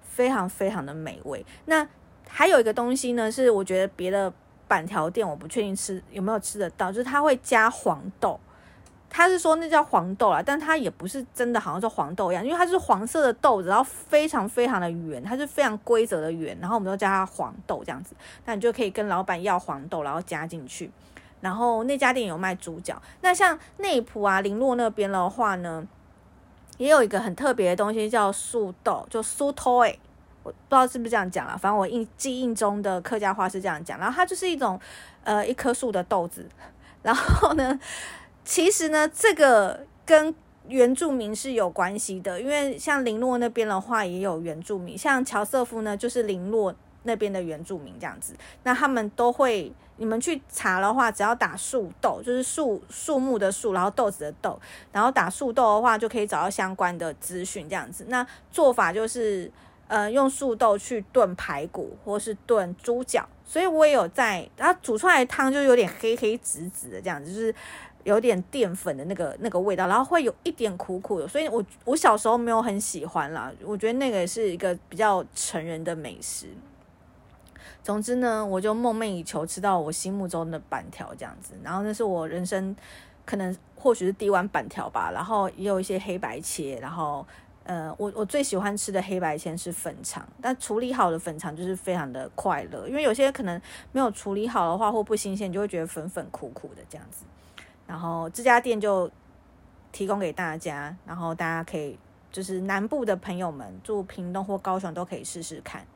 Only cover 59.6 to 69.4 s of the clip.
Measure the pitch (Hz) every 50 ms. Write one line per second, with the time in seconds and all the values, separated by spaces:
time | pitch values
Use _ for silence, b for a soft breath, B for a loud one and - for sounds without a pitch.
59.6 | B B B B - - 208 214 208 208 226 269 277 269 269 - 277 269 233 214
60.6 | 233 226 202 202 - - 254 226 196 - - 254 226 185 180 - - - 160 143
61.6 | 151 - - - 151 - - - - 220 202 208 208 226 214 196 _ - 240 214
62.6 | 190 175 180 - - - 240 240 254 - - - - - - - - - - 311
63.6 | 359 381 320 311 311 302 294 254 185 170 - - 254 220 202 175 - - _ -
64.6 | 254 320 359 359 - - 226 220 - 370 349 285 254 254 - - 269 262 269 285
65.6 | 277 269 247 247 220 180 - - - 226 226 240 - 214 220 240 - - - 147
66.6 | 160 180 190 - - 127 98 92 98 190 175 143 139 156 185 208 226 220 220 B
67.6 | B B B B B B B B - 185 202 220 226 247 214 180 180 - - 277
68.6 | 233 185 170 196 - 180 147 135 139 170 196 175 170 143 - -